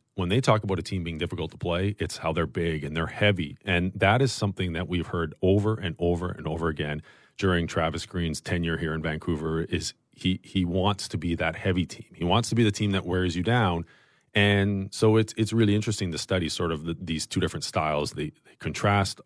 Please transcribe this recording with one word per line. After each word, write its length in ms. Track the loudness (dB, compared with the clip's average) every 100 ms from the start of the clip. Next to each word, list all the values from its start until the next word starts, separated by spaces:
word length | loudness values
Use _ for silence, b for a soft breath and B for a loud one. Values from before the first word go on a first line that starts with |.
| _
when 140 | -4 0
they 120 | 2
talk 220 | 4 2
about 140 | 2 -4
a 40 |
team 220 | -2 -4
being 140 | -4 -4
difficult 320 | -6 -4 -8
to 80 | -6
play, 380 | -4 -2 -2 -2
it's 200 | -6 -4
how 140 | -4
they're 140 | -2 -2
big 380 | -2 -2 -2
and 120 | -4 -4
they're 100 | -4
heavy. 520 | 0 2 2 -2 -8
And 280 | -2 0 0
that 280 | 2 4 4
is 100 | 2
something 400 | 0 -2 -2 -4
that 160 | -4 -2
we've 200 | -2 -2
heard 260 | -2 -4 0
over 320 | 4 4 4
and 220 | -2 -4 -2
over 300 | 0 0 -2
and 180 | -6 -6
over 220 | -2 -2
again 340 | -2 -4 -6 b b b -2
during 300 | 2 2 0
Travis 400 | 0 -2 -2 -6
Green's 340 | -4 -4 -4
tenure 360 | -4 -2 0 -2
here 180 | -2
in 80 | -2
Vancouver, 600 | -4 -4 -4 -2 -2 -2
is 300 | -2 -4 -6 -12 _
he, 260 | -4 -2 -2
he 200 | -2 -2
wants 440 | 0 2 2 0 -4
to 100 | -4
be 160 | -2
that 220 | -2 -2 -2
heavy 280 | 0 0
team. 220 | 0 -6 -16
He 100 | -4
wants 240 | 2 2 2
to 40 |
be 80 | 4
the 80 | 4
team 220 | 4 0
that 120 | 0
wears 300 | 0 0 0
you 80 | 0
down. 420 | 2 2 2 0 -4 b b b b 2
And 560 | 4 4 2 0 -4
so 220 | 2 4 6
it's, 180 | 4 0
it's 160 | 0
really 220 | 4 4
interesting 380 | 4 2 -2 -2
to 60 | -4
study 300 | -2 -2 0
sort 220 | -2 -2
of 140 | -2
the, 120 | -4 -6
these 260 | -4 -6 -4
two 140 | -2
different 240 | -2 -4
styles. 480 | -4 -2 0 0 -2
They, 180 | -4 -8 -10
they 100 | _ -10
contrast. 600 | -8 0 2 4 2 -4